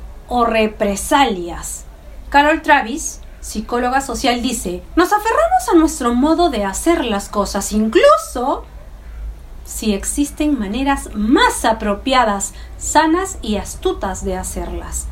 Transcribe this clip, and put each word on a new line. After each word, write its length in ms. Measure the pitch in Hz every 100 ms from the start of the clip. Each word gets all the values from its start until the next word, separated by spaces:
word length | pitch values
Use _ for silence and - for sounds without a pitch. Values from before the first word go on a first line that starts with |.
| - - -
o 180 | 247 226
represalias. 1400 | 220 214 214 202 196 - 285 269 185 170 170 - - - - - - -
Carol 340 | 277 294 320
Travis, 580 | 311 277 226 302 - - - -
psicóloga 600 | - 214 220 240 247 269
social, 400 | 269 220 262 247
dice: 400 | 240 233 185 180 - 311
"Nos 180 | 359
aferramos 560 | 415 427 523 679 740 480
a 60 | 349
nuestro 380 | 311 - 240 240
modo 340 | 294 320 349
de 160 | 233 196
hacer 400 | - 320 330 254
las 240 | 202 -
cosas, 420 | 208 196 202 -
incluso 920 | 214 220 339 571 659 640 254 254 453 - - - - - - - - - -
si 300 | - - 214
existen 640 | 196 - - 285 - 302 262
maneras 520 | 196 240 277 277 -
más 520 | 214 220 339 480 - 240
apropiadas, 880 | 220 214 202 262 262 226 196 - - - -
sanas 580 | - 302 320 339 381 -
y 140 | 226 202
astutas 680 | - - 370 370 196 190 196
de 100 | 185
hacerlas, 680 | 185 185 165 170 - - -